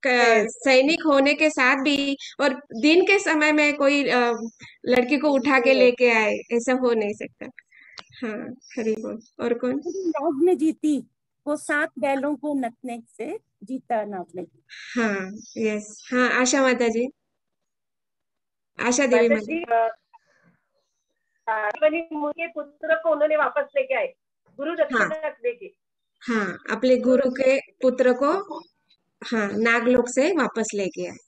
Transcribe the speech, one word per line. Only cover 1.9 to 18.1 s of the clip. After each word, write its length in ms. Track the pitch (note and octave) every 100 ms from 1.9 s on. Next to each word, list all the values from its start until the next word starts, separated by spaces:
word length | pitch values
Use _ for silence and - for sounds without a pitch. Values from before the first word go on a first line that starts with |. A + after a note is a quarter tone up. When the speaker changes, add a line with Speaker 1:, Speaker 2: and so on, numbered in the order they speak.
| C#4 C#4 C#4 - -
Speaker 1:
और 140 | C#4
दिन 480 | C4 - A3+ C#4+ E4
के 160 | F#4 G4+
समय 340 | F#4 D#4 D4+
में 240 | D4+ D4 D4
कोई, 340 | C#4 C#4+ C4
अ, 240 | B3 A#3+ A#3 A3+ _ - _ -
लड़की 320 | B3 A#3+ C#4+
को 100 | D4
उठा 320 | C#4 B3+ C4
के 100 | B3
Speaker 2:
यस। 60 | C4
Speaker 1:
लेके 340 | B3 A#3+ A#3+
आए, 280 | A3+ G#3+ G#3 -
ऐसा 200 | A#3 A#3
हो 200 | B3+ B3
नहीं 220 | A3+ G#3
सकता। 320 | G#3+ - _ - - _ _ - - - -
हाँ, 320 | A#3 G#3+ A#3+ B3 - -
हरि 140 | A3
बोल। 280 | A3 A3 G#3+ _ -
और 140 | A#3
कौन? 280 | A#3+ B3 C4+ E4+
Speaker 3:
नाग 580 | F#4 F4+ D#4 D4+ C4+
ने 120 | F4 D#4+
जीती, 480 | D#4 - D4+ C#4 - _ _ _ -
वो 100 | D4+
सात 340 | - D4 D#4+ -
बैलों 380 | C#4 C4+ C#4 D4
को 180 | D4+
नतने 480 | C#4+ A#3+ A#3 B3 A#3 A#3
से 300 | _ A3+ G#4 _ _
जीता 400 | G3+ C4 _ A#3
नाग 220 | G#3 G3 E3+ -
ने। 100 | E3+ _ _ - -
Speaker 1:
हाँ, 360 | B3 A3+ G3 F#3 G#3+ - -
यस, 520 | A3 G#3+ G#3 - -
हाँ, 180 | B3 B3
आशा 320 | A#3 B3+ C#4+
माता 260 | C4 B3 A#3
जी। 240 | A3 B3+ _ _ _ _ _ _ _ _ _ _